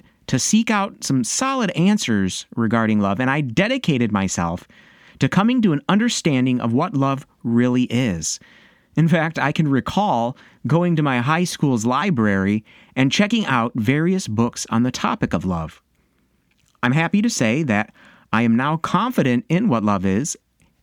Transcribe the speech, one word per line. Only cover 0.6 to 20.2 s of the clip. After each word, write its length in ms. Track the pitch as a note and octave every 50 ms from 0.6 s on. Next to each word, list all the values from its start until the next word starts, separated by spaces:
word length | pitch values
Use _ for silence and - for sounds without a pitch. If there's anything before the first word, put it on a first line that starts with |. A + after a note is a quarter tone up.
| A3+ -
out 320 | A3+ G#3 G3 G3+ - - -
some 220 | - C#3 C3 A#2+
solid 460 | - - - C4+ C4+ C4+ C4 A#3+ F#3
answers 720 | - D3 E3 F#3+ G#3+ G3+ - - A2+ G2+ F#2+ F#2 - - - - -
regarding 460 | - A#2 A2 A2+ A#2 A2+ A2 A2 G#2
love, 180 | G2+ G2 G2 F#2+
and 100 | B2+ B2+
I 120 | C3+ D3+
dedicated 720 | D3 B2+ A#2 A2+ F#3+ A3 C4 C#4 - - D#3 B2 A#2+ A2 G#2+
myself 520 | G2+ F#2+ F#2+ - - F2 E2+ E2+ F2+ - - - - - - - _ - - - -
to 80 | - C3
coming 340 | - F#3 G3 A3+ B3+ C4 G#3+
to 100 | G3 D3+
an 80 | C#3+ - -
understanding 720 | F3 G#3 A3+ B3 - - - E3+ C#3+ B2+ B2+ C3 B2+ B2
of 100 | A2 A#2
what 220 | A2+ B2+ D#3+ F#3 -
love 340 | C#3 C3+ C3+ C#3 C3+ C3 - _ _ -
really 400 | A#2+ A#2 A#2 B2 B2 B2 B2+ B2+
is. 560 | - A#2 A#2+ C3+ A#2+ F#2 E2 D#2 - - - - - - - - _ _ _ _ _ _
In 120 | - D#3 E3
fact, 320 | D3+ E3+ D3+ E3 D#3+ -
I 120 | C3 C#3
can 160 | D3+ - E3 D3
recall 680 | C#3 B2+ A2 - - - G#3 G#3 D3+ A#2+ A#2 A#2+ C#3 - - - _ _ - A#2
going 300 | C#3 E3+ F3 F3 E3+ D3+
to 60 | D3+
my 160 | C#3+ C3 A#2+
high 240 | A#2+ C#3 D#3 E3 F3+
school's 400 | F3 - - - C#3+ C3 A#2 G#2+
library 800 | A#2 B2 C3+ E3 G#3 F3 A#2 A2 G#2+ G2+ G2 F#2+ G2 G#2 G#2+ - - - - - _ _
and 160 | - C3 C#3
checking 340 | - - G#3 G#3 A#3 A#3 G3+
out 260 | - C3+ B2 A2+ A#2+ -
various 520 | - G#2+ G#2 C3+ D3 D#3+ F3 F#3+ F#3+ - -
books 400 | A2 G#2 A#2 A#2+ - - - -
on 140 | - A2+ A#2+
the 80 | B2+
topic 420 | B2 - - - A#3 G#3+ - - -
of 120 | F#2 E2
love. 360 | F#2 F2+ E2 D#2+ D#2+ - - _ _ _ _ _ _ _ _ _ _ _ _ _ _ _ _ _ _ _ _ -
I'm 80 | B2
happy 300 | B2+ D#3 E3 E3 - G3+
to 80 | G#3+ A#3+
say 340 | A#3 - C3+ A2 A2 D3 E3
that 300 | C#3 G#2+ G2+ G#2+ - _ _ - - - _ _ _ -
I 80 | A2
am 160 | A#2+ A#2 A2+ A#2
now 180 | C3 D3 D#3 D#3+
confident 680 | - - - F3+ G#3 B3+ B3+ - D#3 C3+ A#2+ A#2+ - -
in 220 | D#3 F3 A3+ A3
what 140 | C3+ A2+ G#2
love 220 | G#2 G2+ G2 F2+
is, 320 | G2 F#2+ G2+